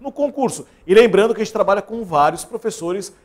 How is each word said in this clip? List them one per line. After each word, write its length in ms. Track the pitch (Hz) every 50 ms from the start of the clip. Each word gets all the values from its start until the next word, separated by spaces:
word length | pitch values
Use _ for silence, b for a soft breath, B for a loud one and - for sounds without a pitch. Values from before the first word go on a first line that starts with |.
no 100 | 240 277
concurso. 560 | - - 285 285 - 294 262 220 - - 131 b b b b
E 80 | b 185
lembrando 400 | 214 240 226 180 190 208 226 226
que 80 | - 220
a 20 |
gente 80 | - -
trabalha 300 | 214 196 - 196 202 202
com 200 | - 220 233 226
vários 440 | 180 165 147 143 151 165 165 -
professores 680 | - - 220 - 226 - - 165 170 180 202 190 - b b